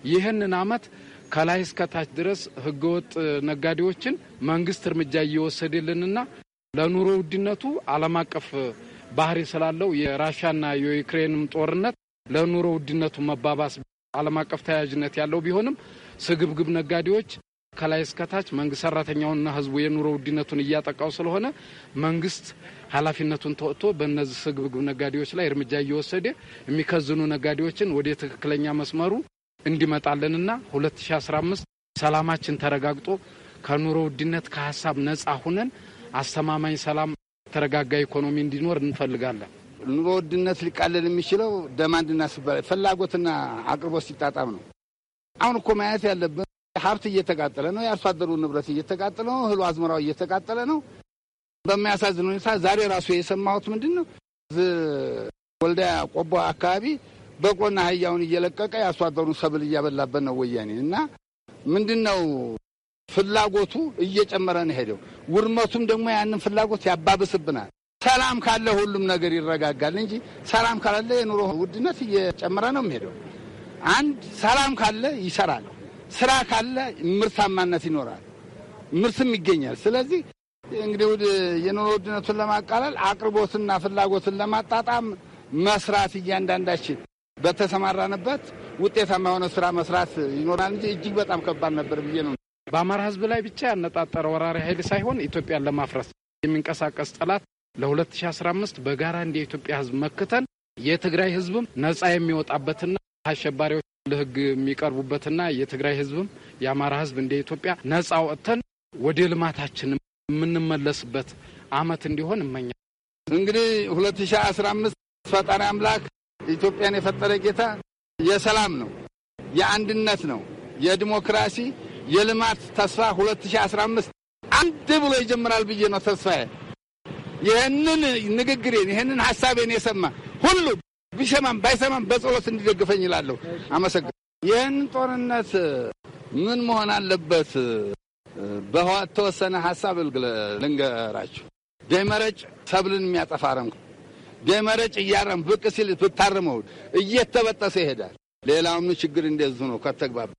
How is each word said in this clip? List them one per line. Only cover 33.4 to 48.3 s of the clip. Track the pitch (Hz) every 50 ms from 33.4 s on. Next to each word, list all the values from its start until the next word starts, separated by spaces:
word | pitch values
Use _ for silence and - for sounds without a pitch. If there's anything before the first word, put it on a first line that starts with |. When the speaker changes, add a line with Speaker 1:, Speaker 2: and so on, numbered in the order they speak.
| - - - -
Speaker 1:
ከኑሮ | - - 147 147 156 160 156 165
ውድነት | 160 151 135 123 151 165 165 170 160 -
ከሀሳብ | - 151 143 147 143 - - 160 143 139
ነጻ | 139 147 156 147 - 147 143
ሁነን | 135 - 165 175 202 233 262 - - - - - - - - -
አስተማማኝ | 131 139 - - 156 156 156 156 156 156 156 156 147
ሰላም፣ | - 156 151 151 156 156 151 - _ _ _ _ _
ተረጋጋ | - - 151 147 139 139 147 143 123 147 147
ኢኮኖሚ | 147 - - 143 143 147 147 147
እንዲኖር | 147 147 139 139 156 170 175 147
እንፈልጋለን። | 139 143 135 - 147 131 127 117 123 127 117 104 104 - - - - - - - 104
Speaker 2:
ኑሮ | 127 135 151 165 180 185
ውድነት | 185 170 151 170 180 185 185 180 -
ሊቃለል | 165 170 - - 170 170 170 175 165
የሚችለው | 175 175 175 170 - 190 202 220 220 208 190 165 135 127
ደማንድና | 123 160 160 170 165 165 151 160 156 156 147 - - 135 139 143 143 135
ፍላጎትና | - 180 190 196 196 190 180 185 - - 175 175 165 156 143 139 131 117 113 117
አቅርቦት | 117 139 147 165 165 160 160 -
ሲጣጣም | - 147 - 147 143 135 143 135 120
ነው። | 104 87 - - - _ _ _ _ _ _ _ _ _ _ _ _
አሁን | - - 240 240
እኮ | 226 - - 214
ማየት | 208 208 208 214 208 208
ያለብን | 208 190 180 170 165 147 165 190 _ _ _ _ _ _
ሀብት | 160 156 190 214 202 -
እየተቃጠለ | 214 196 190 180 - 170 151 147 143 - 143 139 165
ነው፣ | 190 220
የአርሶ | 233 226 214 - -
አደሩ | 196 180 156 180 165